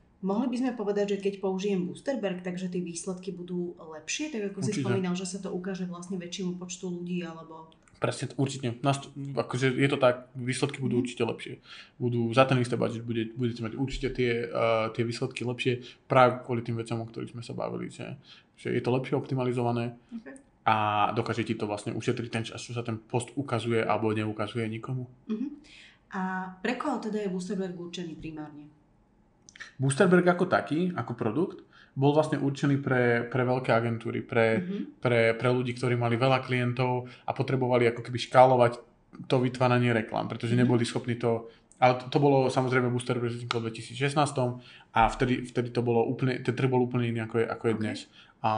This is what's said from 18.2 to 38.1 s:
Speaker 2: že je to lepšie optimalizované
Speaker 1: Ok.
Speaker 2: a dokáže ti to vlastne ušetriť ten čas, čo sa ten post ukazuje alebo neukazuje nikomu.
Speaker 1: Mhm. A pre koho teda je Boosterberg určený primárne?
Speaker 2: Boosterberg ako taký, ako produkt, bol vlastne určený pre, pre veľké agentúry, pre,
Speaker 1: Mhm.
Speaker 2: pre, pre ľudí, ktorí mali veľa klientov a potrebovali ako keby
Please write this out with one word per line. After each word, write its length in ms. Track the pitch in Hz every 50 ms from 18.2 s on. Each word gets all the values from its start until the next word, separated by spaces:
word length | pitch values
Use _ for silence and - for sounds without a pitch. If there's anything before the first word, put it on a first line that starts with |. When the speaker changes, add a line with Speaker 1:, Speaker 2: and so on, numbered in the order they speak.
| - - - - _ _ _
Speaker 2:
že 160 | _ - 120
je 120 | 123 123
to 80 | 123 123
lepšie 220 | 123 135 131 - 156
optimalizované 840 | 135 - - 139 131 127 127 120 127 120 120 120 120 117 120 120 - _ _
Speaker 1:
Ok. 220 | - 113 - 135 135 - - _ _ _ _
Speaker 2:
a 120 | 117 110 107 107 107 104 104 104 95 -
dokáže 300 | 117 113 - 110 113 110
ti 100 | - 113
to 120 | 110 110
vlastne 280 | 104 104 101 - 117 117
ušetriť 360 | 117 117 - 120 120 113 117
ten 100 | - 113 113
čas, 180 | - - 117
čo 120 | - - 123
sa 80 | 120
ten 160 | 113 - 113 107
post 300 | - - - 123 113 - -
ukazuje 460 | - 139 139 127 113 104 117 117 113
alebo 280 | - - 107 104 110 110
neukazuje 540 | 107 110 107 107 107 - 110 101 - 120 113 110
nikomu. 380 | 110 113 113 - 131 127 123 123 - _ _
Speaker 1:
Mhm. 240 | - 220 220 262 302 294 - - - - - - - - _ _ _
A 100 | - 196 185 185 185 185 185 185 180 -
pre 200 | - 220 254 247
koho 200 | - 302 262 220
teda 180 | 226 220 202 214
je 120 | 208 196
Boosterberg 440 | 180 185 180 - 214 185 190 185 180
určený 380 | 165 175 175 - 185 175 160 151
primárne? 500 | - - 160 156 156 151 151 147 147 151 151 - _ _ _ _ _ _ _ _ _ _ _ _ _ _ - _ - - - - _
Speaker 2:
Boosterberg 480 | 127 139 135 - 208 180 180 180 175
ako 200 | 180 175 175 190 -
taký, 420 | 107 101 - - 139 160 180 185
ako 220 | 175 123 120 - 120
produkt, 480 | - 120 113 107 139 180 - - - - _ _ - - _
bol 240 | _ 135 135 143 147
vlastne 240 | 156 151 - 143 139
určený 400 | 139 139 139 - - 143 139 139
pre, 440 | 139 139 131 123 123 120 120 117 117
pre 200 | - - 123 123
veľké 240 | 123 127 127 127 -
agentúry, 540 | 120 113 117 117 117 110 - 117 113 117 110
pre, 340 | - - 117 113 113 113 104
Speaker 1:
Mhm. 260 | 90 90 - 208 302 - - -
Speaker 2:
pre, 220 | - 127 120 117 113 113 113
pre 160 | 113 123 123
ľudí, 240 | 123 127 127 123 120
ktorí 180 | 123 - 127 123
mali 220 | 120 120 117 117
veľa 240 | 113 127 135 131 127
klientov 680 | 131 - 127 123 123 123 123 127 131 127 127 123 120 127 - -
a 100 | - -
potrebovali 520 | 190 - 131 - 135 131 127 120 127 120 120
ako 160 | 117 117 120
keby 160 | 117 120